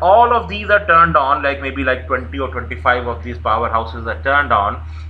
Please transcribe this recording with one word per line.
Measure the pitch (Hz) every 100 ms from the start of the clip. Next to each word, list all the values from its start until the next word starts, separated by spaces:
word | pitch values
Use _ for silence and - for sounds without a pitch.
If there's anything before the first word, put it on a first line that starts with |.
all | 180 214 233
of | 240 170
these | 208 202
are | 208 170
turned | 165 165 156
on, | 135 139
like | 143 139
maybe | 135 131
like | 131 123 -
twenty | 123 123 139
or | 127
twenty-five | 123 120 123 123 123 120
of | 117
these | 120 117
powerhouses | 117 113 117 113 110 117 113
are | 80
turned | 135 143 139
on, | 110 101 120 - - -